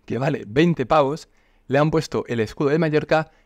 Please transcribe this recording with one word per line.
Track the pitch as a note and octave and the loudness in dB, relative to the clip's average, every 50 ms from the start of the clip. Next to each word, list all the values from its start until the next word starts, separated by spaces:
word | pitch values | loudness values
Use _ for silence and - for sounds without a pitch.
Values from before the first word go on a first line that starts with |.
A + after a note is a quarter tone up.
| _ | _
que | - A2+ A2+ | -8 -6 -4
vale | C3 D#3+ C#3 A2 G#2 | -2 -2 -4 -4 -8
veinte | G2+ G#2+ C#3 E3 F3 E3 - B2+ | -4 0 2 2 2 2 -2 -2
pavos, | A#2 D#3+ D#3 C#3+ C3 D3+ E3 - _ _ _ _ _ _ _ _ - | 0 2 2 2 0 -2 -8 -12 _ _ _ _ _ _ _ _ -2
le | B2+ C#3 | 0 2
han | D3 D#3 | 2 2
puesto | D#3 E3 D3 - - A2+ - - | 0 -2 -2 -2 -4 -6 -4 -4
el | B2 A#2 | -2 -2
escudo | A2 G#2 - - D#3 C3+ | -2 -4 -2 -2 0 0
de | D3 E3 | 2 2
Mallorca, | E3+ D#3 D3 D3+ D3 - D#3+ D#3+ D#3 - _ _ _ | 0 2 0 0 0 2 0 0 0 -4 _ _ _